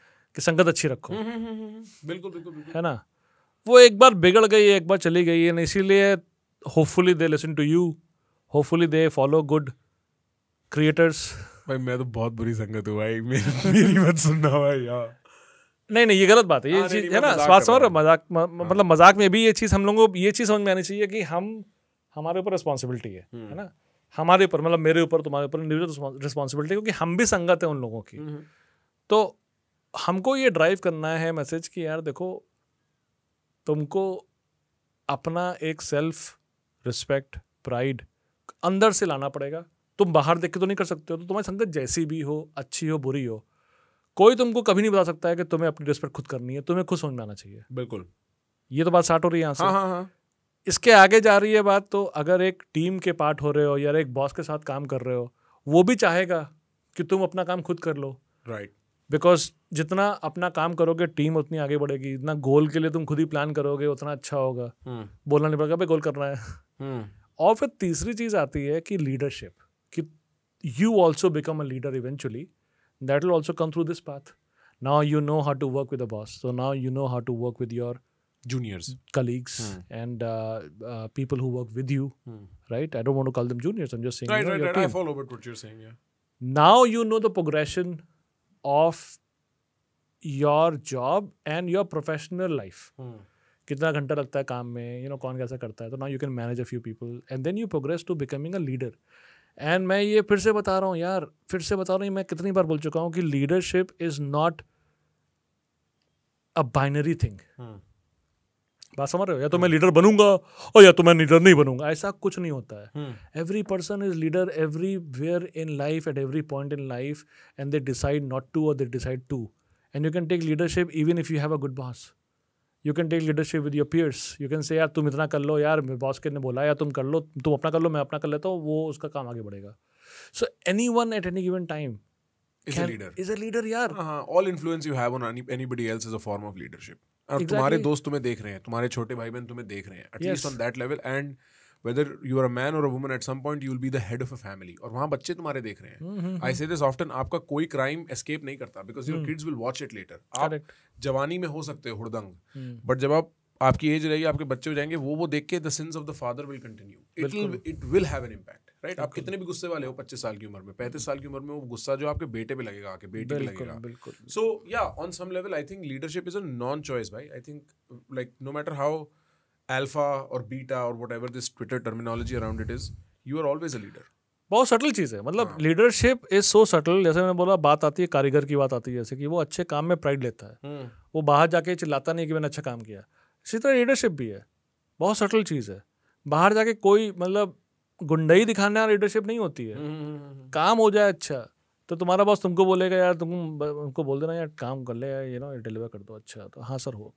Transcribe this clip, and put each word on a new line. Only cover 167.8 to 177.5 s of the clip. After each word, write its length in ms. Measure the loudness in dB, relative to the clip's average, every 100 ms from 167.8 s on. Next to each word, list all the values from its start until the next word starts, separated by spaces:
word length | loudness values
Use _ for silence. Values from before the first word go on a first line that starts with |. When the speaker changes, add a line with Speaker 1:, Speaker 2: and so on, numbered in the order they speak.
| _ -20 _ -12
Speaker 2:
like, 300 | -12 _ -12
no 80 | -10
matter 240 | -10 -4
how 260 | -4 -4 -10 _ _ _ _ _ -8
alpha 540 | -6 -4 -2 -2 -2 -6
or 80 | -10
beta 360 | -10 -14 -8 -6
or 220 | -6 -6
whatever 280 | -10 -10 -10 -10
this 140 | -12
Twitter 380 | -10 -8 -6 -6
terminology 500 | -8 -8 -6 -6 -6
around 240 | -6 -6
it 60 | -8
is, 100 | -8 -10 -14 -20 _ -12
you 80 | -6
are 100 | -4
always 240 | -4 -6
a 80 | -10
leader। 240 | -12 -20 -20 _ _ _ 0
Speaker 1:
बहुत 180 | 2 4
सटल 240 | 4 2
चीज़ 220 | -2 -4
है, 80 | -4
मतलब, 260 | -6 -2 -2
Speaker 2:
हाँ। 100 | 0
Speaker 1:
leadership 600 | 0 6 4 6 2 2 2
is 100 | 2
so 220 | 6 6
subtle। 400 | 6 4 4 2
जैसे 160 | 4 4
मैंने 120 | 2
बोला, 240 | 2 2